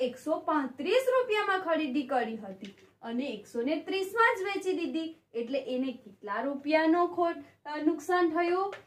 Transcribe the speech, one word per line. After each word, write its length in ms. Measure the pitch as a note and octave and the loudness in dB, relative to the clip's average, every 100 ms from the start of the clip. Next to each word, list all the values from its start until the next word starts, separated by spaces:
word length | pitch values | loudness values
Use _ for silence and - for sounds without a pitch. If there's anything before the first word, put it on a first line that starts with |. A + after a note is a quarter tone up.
એકસો 380 | B3+ A#3+ D4 D#4+ | -2 -4 -4 -2
પાંત્રીસ 680 | - D#4 B3+ - E4 B4 C5 | 0 0 0 -4 2 2 4
રૂપિયામાં 520 | C5 B4+ G#4+ G4+ F#4+ | 2 4 2 2 0
ખરીદી 420 | E4+ D#4+ D4 C4+ | 2 0 0 -2
કરી 340 | B3 B3+ A3 A3 | 0 0 0 -4
હતી 380 | G3 F#3+ G3 - - _ | -10 -12 -14 -18 -20 _
અને 240 | A3+ A#3+ C#4 | -6 -4 -4
એકસો 360 | G#3+ - A#3 | -6 -8 -4
ને 140 | B3+ D#4+ | -2 -2
ત્રીસમાં 600 | - F#4+ F#4+ A4+ A#4 G4+ | -2 -2 0 4 4 4
જ 40 | |
વેચી 300 | G4 F#4+ F#4 | -2 -2 -2
દીધી, 460 | E4 D#4 D4+ D#4+ - _ | -2 -2 -4 -6 -10 _
એટલે 240 | A3+ A#3 C4+ | -8 -4 -4
એને 340 | B3 B3+ C4 | -2 -2 -2
કેટલા 480 | A3+ G3+ - G#3 G#3+ | -6 -14 -14 -6 -4
રૂપિયાનો 680 | C4+ C#4 C#4+ D#4 D#4+ F4 F4 | -2 -4 2 4 4 4 2
ખોટ, 300 | F4 E4+ E4+ - _ | 2 0 -2 -10 _
અ, 120 | D4 D4+ | -10 -2
નુકસાન 540 | D4+ E4+ - F4+ E4+ | 0 0 0 2 2
થયું? 440 | D#4+ F4 F4+ G4+ - | 2 2 0 -2 -6